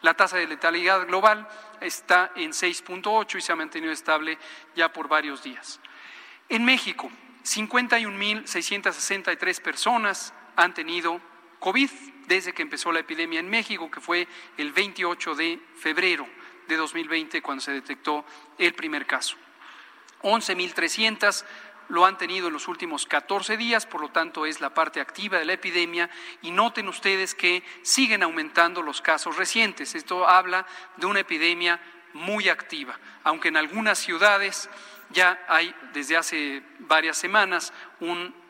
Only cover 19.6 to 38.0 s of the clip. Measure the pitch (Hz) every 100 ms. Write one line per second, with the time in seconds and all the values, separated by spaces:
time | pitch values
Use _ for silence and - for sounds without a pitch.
19.6 | - - - - - _ 202 220 220 185
20.6 | 180 175 170 - 220 214 208 196 - -
21.6 | - - - 165 185 196 175 185 175 151
22.6 | - 170 175 147 - 147 - 196 185 220
23.6 | 233 226 - 165 147 170 165 160 156 151
24.6 | 151 - 156 - 135 - 202 185 160 180
25.6 | 185 175 170 170 170 - - - 170 180
26.6 | 226 226 196 - 196 190 190 - 180 180
27.6 | - - - - 247 208 175 165 156 175
28.6 | 170 180 156 135 - 156 175 160 185 226
29.6 | 220 - 139 165 147 180 180 180 180 185
30.6 | 185 - - - 190 202 190 160 165 170
31.6 | 175 175 - - - 147 175 214 190 160
32.6 | - 160 127 120 - - - 160 165 160
33.6 | 156 196 214 196 - 165 208 202 196 190
34.6 | - - - - - 170 185 180 - 160
35.6 | 170 - - 143 139 165 160 160 147 139
36.6 | - - - 160 160 151 180 214 196 175
37.6 | - - - -